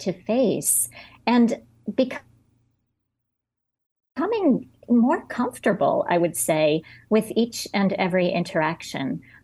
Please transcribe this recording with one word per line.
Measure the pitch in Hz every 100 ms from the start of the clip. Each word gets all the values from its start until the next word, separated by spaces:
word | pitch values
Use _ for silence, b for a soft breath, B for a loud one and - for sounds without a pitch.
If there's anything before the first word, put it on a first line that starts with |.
to | -
face | 175 - 233 226 147 - - - B B B -
and | 240 233 - - _ -
becoming | 208 262 - - _ _ _ _ _ _ _ _ _ _ _ _ _ _ _ _ _ _ - 359 453 349 226 - _ -
more | 240 240 330
comfortable, | - - 247 - 233 190 - - -
I | 175
would | 170 165
say, | - 156 156 156 B B B
with | 214 220
each | - 233 - -
and | 202 196
every | 196 185 185 175
interaction. | 175 175 170 156 165 - 143 135 - B B